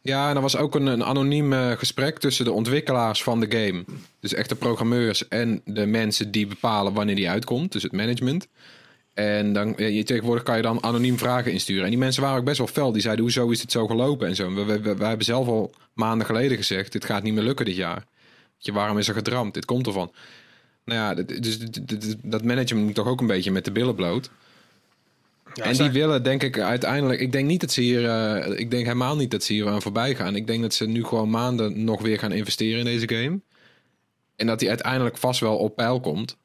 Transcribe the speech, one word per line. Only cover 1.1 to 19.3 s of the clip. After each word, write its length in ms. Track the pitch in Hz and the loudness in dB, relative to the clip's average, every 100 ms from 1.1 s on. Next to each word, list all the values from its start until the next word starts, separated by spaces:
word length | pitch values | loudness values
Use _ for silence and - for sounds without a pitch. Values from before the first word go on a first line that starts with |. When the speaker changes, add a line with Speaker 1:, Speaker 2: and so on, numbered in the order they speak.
| 139 139 147 147 | 2 4 4 4
Speaker 1:
eh, 180 | 131 127 | 2 2
gesprek 480 | 117 - - 139 156 | 0 -2 0 -2 0
tussen 260 | 139 - 117 | 0 2 2
de 60 | |
ontwikkelaars 720 | 104 113 143 156 127 117 107 | 2 2 0 2 2 2 0
van 160 | - 117 | 0 0
de 120 | 107 113 | 2 2
game. 280 | 104 90 90 - - _ | 0 -2 -8 -16 -18 _
Dus 140 | 98 | -6
echt 160 | - 107 | -4 -2
de 60 | 127 | -2
programmeurs 720 | 120 113 113 123 117 98 - | 0 2 2 2 2 0 -2
en 340 | 113 117 107 - | -2 0 -2 -4
de 200 | 107 104 | -2 0
mensen 460 | 113 110 104 104 | 2 2 0 -2
die 160 | 107 104 | -2 -2
bepalen 460 | 107 117 107 98 | -2 0 2 0
wanneer 220 | 104 104 101 | 0 0 0
die 140 | 90 | 0
uitkomt. 420 | 95 - 120 180 | -2 -2 -2 -2
Dus 120 | - | -4
het 80 | - | -4
management. 560 | 92 110 120 127 165 - _ - - - _ _ | -2 -2 0 0 -2 -4 _ -20 -20 -20 _ _
En 400 | - 104 104 104 | -2 0 2 2
dan, 200 | 101 107 104 | 0 0 0
ja, 80 | 107 | 0
je, 180 | 104 | 0
tegenwoordig 400 | 110 123 117 120 | 0 0 0 0
kan 120 | - 113 | 2 0
je 60 | |
dan 220 | 113 117 | 2 0
anoniem 340 | 113 117 123 123 | 0 2 2 2
vragen 340 | 123 123 120 | 2 0 0
insturen. 320 | 92 - 98 | -2 -2 0
En 60 | 95 | 0
die 100 | 120 | 2
mensen 220 | 131 131 | 2 0
waren 180 | 139 131 | 0 0
ook 60 | 123 | 0
best 120 | 139 | 0
wel 100 | 120 | -2
fel. 240 | - 135 | 0 2
Die 100 | 107 | 2
zeiden, 220 | 113 110 | 0 0
"Hoezo 260 | 120 123 120 | 0 2 2
is 100 | 113 | 0
dit 120 | - | 0
zo 160 | 120 110 | -2 0
gelopen?" 400 | 113 131 143 95 | 2 2 0 -2
en 80 | 95 | -2
zo. 180 | 92 | -2
"We, 100 | 98 104 | -2 0
we, 140 | 107 | 0
we, 140 | 107 98 | 0 0
we 100 | 104 | 0
hebben 200 | 110 - | 0 0
zelf 220 | 123 120 | 0 2
al 260 | 113 101 - _ | 0 -2 -8 _
maanden 320 | - 110 113 107 | -2 0 0 0
geleden 320 | 113 135 120 | 0 2 0
gezegd, 340 | 98 95 98 | 0 -2 -4
dit 140 | 104 - | -6 -2
gaat 180 | 98 | -2
niet 100 | 107 | 0
meer 100 | 107 | 0
lukken 220 | 110 139 110 | 0 0 -2
dit 100 | 92 | -2
jaar. 200 | 87 90 | -4 -6
Weet 680 | - _ - - _ _ - | -10 _ -20 -20 _ _ -4
je, 60 | |
waarom 260 | 104 104 104 | 0 2 0
is 100 | 101 | 0
er 60 | |
gedramd? 400 | 104 107 | -2 -2